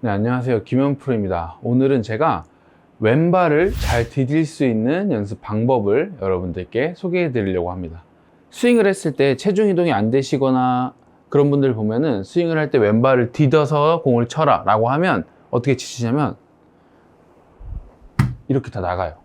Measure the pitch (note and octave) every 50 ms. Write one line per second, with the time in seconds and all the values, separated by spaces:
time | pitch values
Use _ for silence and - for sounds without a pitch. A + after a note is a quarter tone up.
0 | - A#2 G2+ G2 G#2 A#2 B2 B2+ B2 B2+ B2+ A2 - - - B2+ C3+ C#3+ C#3+ C#3
1 | - - B2+ A2 G#2 F#2+ F#2 E2+ E2+ D#2+ D#2+ - - - A#2+ B2+ C3+ C3+ C#3 C3
2 | A2 - A2 A2 D3 D#3+ B2 E2+ E2 _ _ _ _ _ _ _ _ _ _ _
3 | G#2 G#2+ A#2 C#3+ E3 F3 F3 F#3 F3+ E3 D3 D3 F3 G3 G3+ - - - - A#2+
4 | A#2 A#2 - C#3 C3+ B2 D3 D#3+ D#3+ D3+ - - D3 C3 A2+ A2 A2 B2 D3 F3
5 | G3+ G#3 D3+ A2 G2+ G2+ A2+ A2+ - - G#2+ G#2+ A2+ A#2+ C3 B2 G#2+ G2+ G2+ A#2+
6 | D#3+ G3+ F#3+ C3 G2 F#2+ F#2+ F2+ F#2 F2+ E2 F2+ F2+ - - A2+ C3 D#3+ F3+ -
7 | - F#3 E3+ F3+ F3 D#3+ B2+ A#2+ G2+ F#2+ F#2 F2+ E2+ F2 F2+ F#2 F2+ E2 D#2+ E2
8 | - _ _ _ _ _ _ _ _ _ - - - A#3+ B3 A#3 G#3+ G3+ F#3+ G3
9 | - E3 C3+ - C3+ C#3 C3+ - - G3 G#3 F#3 A3 G#3 G3 E3 F3 E3+ C3+ G2+
10 | G#2 A2 A#2 C#3 C3+ - - C#3 C3+ C3+ C3 B2+ B2+ B2+ B2+ B2+ B2+ C3 - _
11 | _ _ _ _ _ _ - C#3+ C#3+ C#3+ C#3 C#3+ C3+ C3+ B2 A2 A2 G#2+ A2 A#2
12 | D3 D#3+ B2+ G2 F#2+ - - F3 F3 E3 E3 D#3 D#3 C3+ - C#3 G#2+ G#2 G#2+ A2+
13 | A#2+ C3 C3+ B2+ A#2+ A#2 - - D#3 C3+ B2+ D#3+ D3+ C#3 D#3 D3 C#3+ D#3 E3 E3+
14 | E3 C#3 B2 A#2 A#2+ A#2 - D#3 D#3+ D3 B2 E2+ D#2+ F#2+ G#2 A2 A2 A#2 C3+ D3
15 | E3+ F#3 D3+ G2 E2 - _ _ _ _ - B2 A#2+ C#3+ C3+ A#2+ - - - -
16 | A#2 A2+ A#2 D3 D3+ A2+ F#2+ - _ _ _ _ _ _ _ _ _ _ _ _
17 | _ _ _ _ _ _ _ _ _ _ _ _ - - - - - - - _
18 | _ - _ - A2+ A#2+ B2 - - _ C3 C3 B2+ - - G#2+ F2+ F2 F2+ F2+
19 | F#2 E2 D#2+ - _